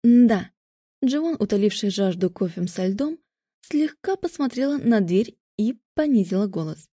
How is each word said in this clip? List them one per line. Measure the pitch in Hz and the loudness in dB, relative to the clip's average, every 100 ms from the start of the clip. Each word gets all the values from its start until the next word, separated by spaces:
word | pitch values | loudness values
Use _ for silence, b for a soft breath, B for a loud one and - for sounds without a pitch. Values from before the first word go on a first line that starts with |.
«Да». | 240 240 233 208 - _ _ _ _ _ | 6 6 6 4 -4 _ _ _ _ _
Дживон, | 262 285 330 320 | -2 0 -2 -2
утолившая | 208 202 208 - 202 | -2 2 0 0 -4
жажду | 196 190 180 185 | -2 -2 0 -4
кофем | - 180 180 180 | -2 -6 -4 -6
со | - 185 | -4 -4
льдом, | 196 294 330 _ _ _ _ | -2 -4 -6 _ _ _ _
слегка | - 302 311 - - 392 | -6 -2 -2 -4 -6 -4
посмотрела | 359 - 269 247 277 285 | -6 -4 -4 -2 -2 0
на | - 220 | 2 2
дверь | 175 185 233 _ _ - | 2 0 0 _ _ -4
и | 214 254 _ | -4 -4 _
понизила | - 302 240 180 185 202 | -2 2 2 2 -2 -2
голос. | 170 156 156 - | -4 -8 -10 -18